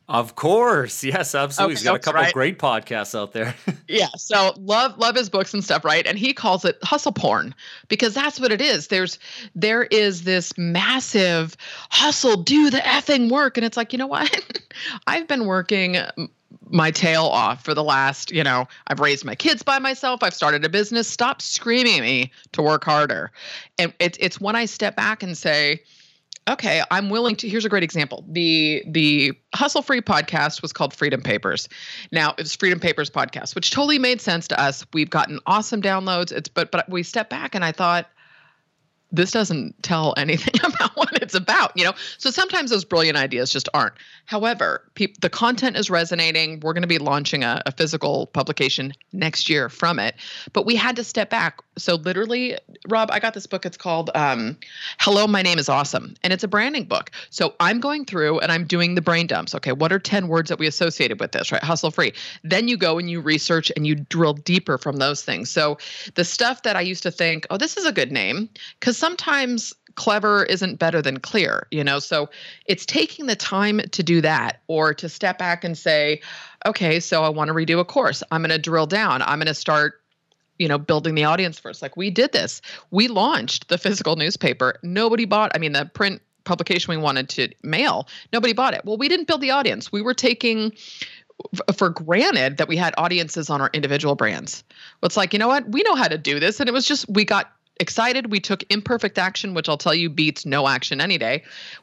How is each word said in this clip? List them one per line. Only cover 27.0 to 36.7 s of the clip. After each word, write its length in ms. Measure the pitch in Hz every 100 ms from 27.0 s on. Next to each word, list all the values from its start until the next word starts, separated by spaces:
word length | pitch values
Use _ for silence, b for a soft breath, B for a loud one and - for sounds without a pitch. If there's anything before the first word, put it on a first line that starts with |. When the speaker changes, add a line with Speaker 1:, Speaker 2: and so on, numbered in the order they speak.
| 202
Speaker 2:
willing 260 | 220 240 214
to," 120 | 226
here's 160 | 220 214
a 40 |
great 140 | 202
example. 400 | 165 165 143 120 -
The, 560 | 165 165 160 151 151 -
the 460 | 160 151 147 139 - _
Hustle 280 | - 285 311
Free 200 | 269 254
podcast 600 | 226 156 156 160 147 -
was 120 | 156
called 200 | - 143
Freedom 280 | - 147 135
Papers. 480 | - 104 95 - - B B B B
Now, 200 | 160 151
it 80 | -
was 160 | 156 -
Freedom 240 | 190 170
Papers 300 | 175 160 143
Podcast, 440 | 143 127 - - 190
which 160 | -
totally 280 | 262 285 294
made 220 | 247 247
sense 260 | - 170 -
to 120 | -
us. 260 | 139 135 -
We've 160 | 160 151
gotten 300 | 156 151 147 -
awesome 360 | 202 214 214
downloads. 500 | 196 190 190 180 175
It's, 180 | - 156
but, 220 | - 165